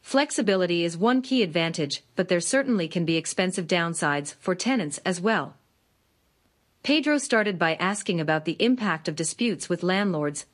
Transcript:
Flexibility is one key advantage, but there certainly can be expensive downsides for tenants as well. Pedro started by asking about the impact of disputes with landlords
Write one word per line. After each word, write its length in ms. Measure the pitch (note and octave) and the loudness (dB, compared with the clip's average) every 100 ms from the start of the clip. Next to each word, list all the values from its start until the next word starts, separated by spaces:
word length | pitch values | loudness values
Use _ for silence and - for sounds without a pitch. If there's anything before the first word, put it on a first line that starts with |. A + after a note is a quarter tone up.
Flexibility 800 | - C4 D4 - G#3 F#3+ F3 E3+ | -2 0 0 0 2 2 2 2
is 140 | E3+ E3 | 0 2
one 240 | A3+ B3+ | 2 2
key 200 | B3+ B3+ | 2 2
advantage, 640 | F3+ E3+ E3 E3 C#3+ - _ | 2 0 0 -2 -4 -6 _
but 140 | - F3 | -4 0
there 120 | F3 | 0
certainly 460 | - C4+ C4+ G#3+ D#3+ | 2 0 2 0 0
can 180 | F3 | -2
be 120 | D#3+ E3 | 0 0
expensive 500 | - - F#3 F#3 E3 | 0 -2 -2 -2 0
downsides 680 | F3 E3+ E3 D3+ C#3+ D3 | 0 0 0 0 0 -4
for 200 | - - | -8 -4
tenants 440 | F3+ A#3 C4 D3+ - | -2 0 0 -2 -4
as 240 | F#3 F3 | -4 -2
well. 340 | G3+ G3+ C#3 - _ _ _ _ _ _ _ _ _ _ _ _ | 0 0 -2 -10 _ _ _ _ _ _ _ _ _ _ _ _
Pedro 340 | - D#4 D4+ D4 | 0 2 2 0
started 420 | - A3+ G#3 E3+ | 2 0 2 0
by 180 | E3 D#3+ | 0 0
asking 440 | F#3 G#3 - E3+ | -2 -2 -2 -2
about 240 | D#3 D#3 | 2 0
the 180 | D#3+ - | 0 0
impact 460 | A#3 B3+ G#3 D#3+ - | 2 2 0 -2 -4
of 80 | D#3 | -4
disputes 540 | D#3 - A#3+ D3+ - | -4 -2 -2 -2 -4
with 120 | E3+ | -2
landlords 640 | F3 F#3+ G3+ D#3 D3 D3+ - | 0 0 0 0 -2 -4 -12